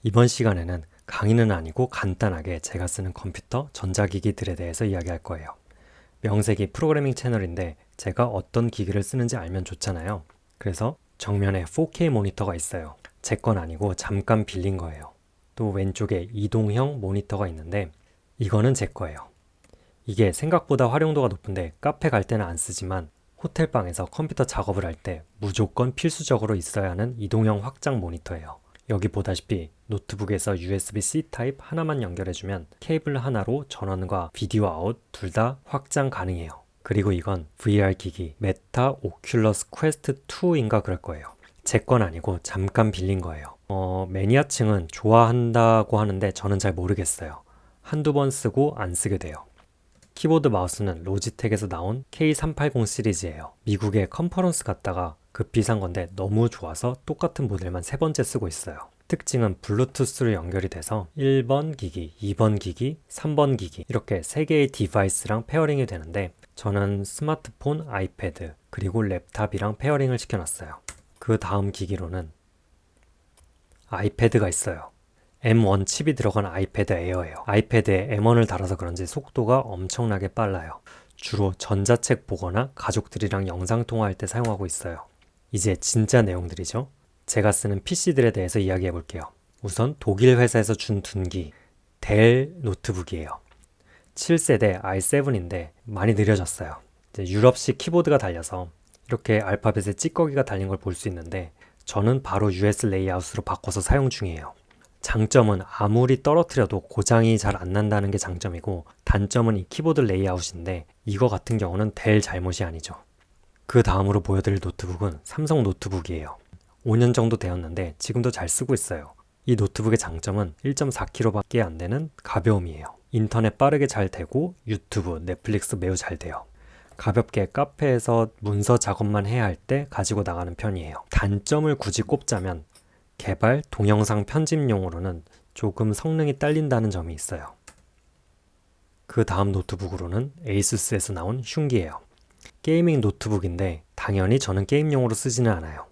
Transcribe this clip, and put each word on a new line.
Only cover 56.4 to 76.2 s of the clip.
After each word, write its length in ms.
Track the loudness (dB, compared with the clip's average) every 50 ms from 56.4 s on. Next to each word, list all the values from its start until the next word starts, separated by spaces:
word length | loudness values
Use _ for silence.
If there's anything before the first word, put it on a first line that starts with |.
| 4 2
좋아서 440 | 0 -4 -10 -10 -8 -4 -4 -4 -4 -4 _
똑같은 420 | -8 -6 -2 -2 -4 -2 -2 -4 -2
모델만 340 | -2 -4 -4 -6 -6 -6
세 140 | -6 -6 -2
번째 260 | -2 0 0 2 0
쓰고 240 | -2 0 -2 -4 -4
있어요. 300 | -4 -6 -8 -10 -12 -12 -14 -16 -20 _ _ _ _
특징은 480 | -4 -4 -2 -2 2 2 2 2 0 -2
블루투스로 720 | -4 -2 2 2 0 0 0 -2 -2 -2 0 0 0 0 0
연결이 340 | 0 -2 -4 -4 -2 -2 -2
돼서 380 | -6 -8 -6 -4 -4 -4 -4 -6 _
일 300 | 0 2 4 4 2 4
번 280 | 2 0 0 0 -2 -6
기기, 400 | -6 -8 -8 -8 -8 -10 -10 -10 _
이 140 | -4 -4 2
번 220 | 4 4 4 4
기기, 420 | 2 -2 -6 -6 -4 -4 -4 -4 -6 _ _
삼 260 | -16 -6 -4 0 2
번 220 | 4 4 4 4
기기 300 | 0 -2 -8 -10 -12 -10 -4
이렇게 340 | -4 -4 -2 -2 -4 -4
세 220 | -4 -4 -2 -2 0
개의 240 | 2 4 4 4 2
디바이스랑 800 | 2 -2 -2 0 2 2 2 2 0 -4 -2 -2 -4 -4 -4
페어링이 400 | -2 0 0 2 2 2 0 0
되는데 480 | -2 -4 -10 -10 -6 -6 -6 -6 -6 -8 _ -20 _ _
저는 500 | -6 -4 0 0 2 2 0 0 -2 -4
스마트폰, 840 | -6 -6 -6 -4 -4 -4 -4 _ -18 -18 _ -4 -2 -2 -2 -6 -6
아이패드, 640 | -4 -4 -4 -4 _ -6 -8 -8 -6 -8 -12 -12 -14 _ _ _
그리고 340 | -8 -4 -4 -2 0 0
랩탑이랑 760 | 0 0 -2 -4 -6 _ _ -4 -4 -2 -2 -2 -2 -4 -4 -2
페어링을 400 | 0 0 2 2 2 0 0 -2
시켜놨어요. 640 | -4 -4 -4 -4 -4 -6 -8 -10 -12 -16 -16 -16 _ -18 -18 -18 _ _ _ _
그 200 | 0 0 0 0
다음 340 | 2 0 0 0 0 -2
기기로는 580 | -4 -6 -6 -4 -4 -6 -6 -6 -6 -8 -8 -8 -14 _ _ _ _ _ _ _ _ _ _ _ _ _ _ _ _ _ _ _ _ _ _ _ _ _ _ _ -20 _ _ _
아이패드가 640 | -6 -2 -2 -2 2 4 4 4 6 4 2 2
있어요. 400 | 0 -2 -4 -4 -6 -8 -12 -18 _ _ _ _ _ _ _ _ _ _
엠원 440 | 2 4 6 6 6 6 4 4 2
칩이 300 | -2 -4 -2 0 0 0
들어간 280 | 2